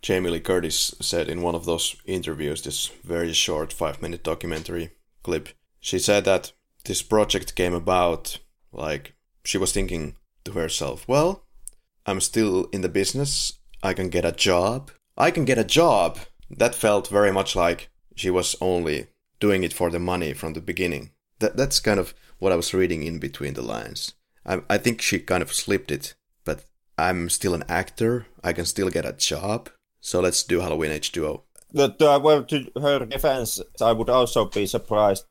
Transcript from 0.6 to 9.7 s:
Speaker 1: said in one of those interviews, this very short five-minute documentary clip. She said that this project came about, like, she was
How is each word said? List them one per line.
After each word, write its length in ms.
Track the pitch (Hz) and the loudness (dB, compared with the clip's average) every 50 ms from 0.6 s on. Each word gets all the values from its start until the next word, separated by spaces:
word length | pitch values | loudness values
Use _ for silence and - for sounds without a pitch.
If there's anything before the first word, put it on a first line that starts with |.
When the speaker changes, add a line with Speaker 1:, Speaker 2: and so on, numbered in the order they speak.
| 87 80 78 - - - - - | 2 0 -2 -2 -2 -4 -4 -6
Speaker 1:
said 300 | - - - 85 80 - | -6 -2 -2 -2 -2 -2
in 120 | 78 87 | -4 -2
one 140 | 87 87 85 | -2 -2 -2
of 80 | 85 85 | -2 -2
those 320 | 87 85 82 - - - - - | -2 -2 -2 -2 -4 -6 -8 -8
interviews, 560 | - 95 92 85 87 80 71 76 73 73 - | -6 -6 -4 -4 -6 -6 -4 -4 -4 -4 -4
this 260 | - 69 71 - - - - - - | -6 -8 -6 -6 -6 -6 -8 -14 -8
very 260 | 87 85 85 85 85 | -4 -2 -2 -2 0
short 400 | 80 - - - 87 76 80 82 | 0 0 0 0 0 -2 -2 -4
five-minute 520 | - - - 78 71 - - 82 85 85 - | -4 -4 -4 -4 -4 -4 -8 -8 -8 -6 -4
documentary 680 | 80 80 - - 85 80 78 78 - 87 85 82 82 - _ _ _ _ _ - | -4 -4 -4 -4 -6 -6 -6 -6 -6 -6 -6 -8 -8 -12 _ _ _ _ _ -6
clip. 240 | - 87 78 73 - - _ _ _ _ _ | -4 -4 -4 -4 -8 -20 _ _ _ _ _
She 200 | - - - 92 | -8 -4 -2 0
said 260 | - - 104 101 95 | 4 4 4 4 6
that 260 | 98 95 90 - - _ _ _ _ _ _ _ | 4 2 2 2 -4 _ _ _ _ _ _ _
this 180 | - 95 - | -6 -4 -4
project 540 | - - 110 107 104 101 110 98 - - - | -2 2 4 4 4 4 2 -2 -2 -4 -2
came 180 | - 90 87 90 | 0 0 2 2
about, 680 | 87 82 90 92 92 90 87 82 78 - - - - - _ _ _ _ _ - | 0 0 2 4 4 4 2 2 -2 -4 -10 -12 -12 -16 _ _ _ _ _ -12
like, 400 | - 71 78 76 73 71 - _ _ _ _ _ _ _ | -8 -6 -4 -4 -6 -8 -14 _ _ _ _ _ _ _
she 120 | - - 98 | -4 -2 0
was 140 | 92 90 | 0 0